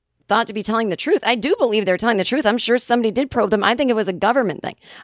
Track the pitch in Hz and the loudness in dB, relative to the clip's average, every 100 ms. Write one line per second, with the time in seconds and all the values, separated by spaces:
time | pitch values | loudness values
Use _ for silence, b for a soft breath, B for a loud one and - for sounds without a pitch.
0 | _ _ - 208 226 214 202 226 220 170 | _ _ -2 -2 -2 -4 -2 -2 -2 -2
1 | 294 392 - 247 277 440 247 214 190 180 | 0 0 0 0 0 2 2 2 0 0
2 | 226 202 180 269 214 226 - 247 - 240 | 0 0 0 0 0 0 0 0 0 0
3 | 220 226 277 349 208 208 196 247 269 220 | 0 0 -2 0 0 2 2 0 0 0
4 | 196 180 202 254 214 - - - B B | -2 0 0 2 0 -4 -10 -12 B B